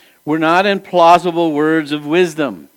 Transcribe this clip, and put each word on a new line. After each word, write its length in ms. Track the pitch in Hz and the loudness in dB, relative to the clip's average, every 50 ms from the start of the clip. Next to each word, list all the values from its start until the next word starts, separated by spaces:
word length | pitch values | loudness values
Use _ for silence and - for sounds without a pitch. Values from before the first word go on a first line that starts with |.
| _ _ _ _ _ | _ _ _ _ _
were 120 | 147 151 160 | -6 -4 -2
not 280 | 160 160 170 180 196 | 0 0 2 2 0
in 140 | 208 196 190 | 0 -2 -4
plausible 720 | - - 180 175 165 165 175 175 170 180 165 170 170 160 147 | -6 -4 0 4 6 6 6 4 2 0 -2 -2 -2 -2 -2
words 400 | 147 151 156 160 160 151 139 147 | -2 0 0 0 -2 -2 -4 -8
of 120 | 151 147 | -8 -6
wisdom." 640 | 147 160 180 185 170 151 156 147 127 98 82 71 - _ | -4 -2 0 0 -2 -2 -6 -6 -6 -8 -12 -16 -20 _